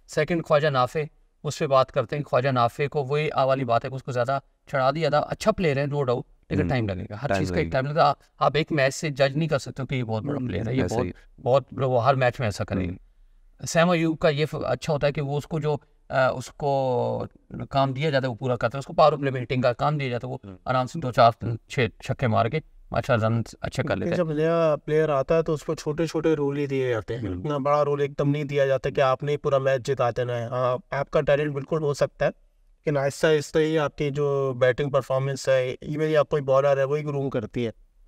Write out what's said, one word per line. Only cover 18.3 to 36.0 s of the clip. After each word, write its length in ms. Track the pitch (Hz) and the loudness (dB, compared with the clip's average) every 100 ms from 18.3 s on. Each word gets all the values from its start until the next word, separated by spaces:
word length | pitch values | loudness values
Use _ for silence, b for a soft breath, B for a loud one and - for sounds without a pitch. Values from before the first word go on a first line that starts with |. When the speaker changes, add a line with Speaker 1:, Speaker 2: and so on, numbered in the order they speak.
Speaker 1:
पूरा 220 | 110 131 123 | -4 -2 0
करता 220 | 117 139 | -2 -4
है। 20 | |
उसको 120 | - | -2
पावर 240 | - 151 143 | 4 6 6
प्ले 140 | 139 | -2
में 100 | 131 | -4
हिटिंग 220 | 117 127 | -2 0
का 100 | 123 | 0
काम 260 | 120 139 151 | 2 0 0
दिया 120 | 131 | -2
जाता 180 | 120 127 | -4 -6
है, 20 | |
वो 100 | 131 | -12
Speaker 2:
हम्म। 120 | 101 92 - | -14 -10 -2
Speaker 1:
आराम 200 | 127 127 | -2 -2
से 140 | 165 | -4
दो 100 | 127 | 0
चार 460 | 123 117 - 113 117 - | 6 6 6 -4 -6 -6
छः 180 | - 113 - | -2 -2 -2
छक्के 240 | - 120 120 | -6 -2 0
मार 220 | 107 107 | 2 0
के 140 | 156 - - - | -2 -6 -16 -6
अच्छा 200 | - - | -4 0
रन 300 | 117 110 117 - - | 2 2 0 -2 -8
अच्छे 200 | - - | -6 -4
कर 40 | - | -2
Speaker 3:
क्योंकि 140 | 95 | -2
Speaker 1:
लेते 100 | 98 | -2
हैं। 60 | 175 | -2
Speaker 3:
जब 140 | 160 | -2
नया 460 | 151 160 165 160 147 | 0 0 2 2 0
प्लेयर 340 | - 151 156 | 0 0 2
आता 240 | 135 135 | 0 2
है 80 | 165 | 2
तो 120 | 160 | 2
उसको 200 | 151 - | -4 -4
छोटे-छोटे 600 | 156 151 151 160 165 160 | -6 -4 -4 -2 0 0
रोल 220 | 151 139 143 | 2 0 -2
ही 100 | 139 | -2
दिए 240 | 135 127 | -2 0
जाते 240 | 110 - | -2 -4
हैं, 60 | 117 | -6
Speaker 2:
हम्म। 200 | 104 90 | -6 -6
Speaker 3:
इतना 180 | 147 143 | -4 -2
बड़ा 240 | 139 147 | 2 2
रोल 180 | 143 143 | 2 0
एकदम 280 | 143 143 143 | -2 0 0
नहीं 160 | 147 | 0
दिया 220 | 143 143 135 | 0 0 2
जाता 240 | 131 143 | 2 0
कि 100 | 147 | 2
आपने 360 | 131 131 143 147 | 2 2 -2 -2
पूरा 220 | 147 135 | 0 2
मैच 220 | 135 135 | 2 0
जिता 280 | 127 131 120 | 0 0 0
देना 220 | 117 123 | 0 -4
है। 180 | 120 117 | -4 -4
हाँ, 300 | 123 127 127 - | -2 0 -2 -4
आपका 280 | 135 - 165 | -6 -2 0
टैलेंट 340 | 147 143 151 | 2 2 2
बिल्कुल 240 | 139 - 160 | -4 -4 -2
हो 160 | 147 | -2
सकता 320 | 139 139 - 151 | 0 -2 0 -2
है, 40 | |
लेकिन 640 | - _ _ _ _ 156 143 | -2 _ _ _ _ -2 0
आहिस्ता-आहिस्ता 640 | 143 - 160 156 - 160 | -2 0 2 2 2 0
ही 160 | 156 160 | 2 0
आपकी 340 | 143 - 147 | -2 -2 -4
जो 440 | 139 143 139 135 | -2 -2 0 -2
बैटिंग 360 | 123 127 123 143 | 2 2 2 0
परफॉर्मेंस 580 | 139 - 135 135 135 - | -2 0 -2 -2 -2 0
है, 280 | 131 127 - | 2 0 -6
even 260 | - 151 | -8 -4